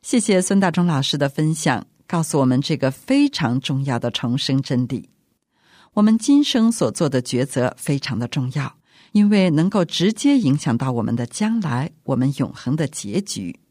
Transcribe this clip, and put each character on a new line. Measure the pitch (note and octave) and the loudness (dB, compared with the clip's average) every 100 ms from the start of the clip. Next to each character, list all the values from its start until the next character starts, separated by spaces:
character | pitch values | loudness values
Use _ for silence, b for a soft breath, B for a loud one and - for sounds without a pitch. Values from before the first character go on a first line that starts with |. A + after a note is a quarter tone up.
谢 | - B3 | 0 0
谢 | G#3 F#3+ | 2 2
孙 | F#3 G3 | 2 2
大 | G3 | 2
中 | D#3+ F3 | 2 2
老 | C#3+ | 2
师 | C#3 D3 | 0 0
的 | C#3 | -2
分 | - D#3 | 0 -2
享， | D#3+ D#3 A#2+ - _ _ | 0 0 -2 -4 _ _
告 | F3 | -4
诉 | D#3+ D3+ | 0 2
我 | C3 | 2
们 | B2+ | 2
这 | - D3+ | 0 -2
个 | C3+ | -2
非 | C3+ - C#4 C#4+ | -4 0 2 2
常 | - C#3 B2 | 0 -2 -2
重 | - C3+ C#3 | -2 -4 -2
要 | A#2+ | -2
的 | A#2+ | -2
重 | - A#2+ B2+ | -4 -2 -2
生 | - C3+ | 0 -2
真 | C3+ B2+ B2 | 0 -2 -2
理。 | A#2 - _ _ _ _ b b b b | -6 -10 _ _ _ _ b b b b
我 | - | 2
们 | G#3 A3+ | 4 4
今 | B3+ C#4+ | 4 4
生 | D4 A#3+ A3+ | 4 2 2
所 | A3+ C3 | 2 -2
做 | - E3+ | 0 0
的 | B2+ | 0
抉 | B2 A#2+ C3+ | -2 -2 -2
择 | - B2 - | 0 -2 -2
非 | - C#3 | -4 -4
常 | - A2+ | -2 -6
的 | A#2+ | -4
重 | - B2+ | -4 -4
要， | C#3+ C3 _ b b b | -4 -8 _ b b b
因 | G#3 G#3 | 2 4
为 | G#3 F#3 | 4 4
能 | D3+ F3 | 2 2
够 | G3+ E3+ | 0 -2
直 | - F#3 | 0 0
接 | A3 C#4+ C#4 | 2 2 4
影 | E3 D3 | 2 0
响 | - A#2 | 0 -2
到 | C3 | -2
我 | A#2+ | -2
们 | A2+ A#2 | -2 -2
的 | A#2+ | -4
将 | - G#3+ A#3 | -4 -2 0
来， | E3+ B2 D#3+ _ | -2 -4 -6 _
我 | - B2+ | -4 0
们 | C3 C#3 | 0 -2
永 | B2+ | -6
恒 | - - D3+ | -6 -6 -4
的 | D3+ | -4
结 | - G2+ B2+ | -6 -6 -6
局。 | G3+ - F2+ - _ | -6 -10 -10 -12 _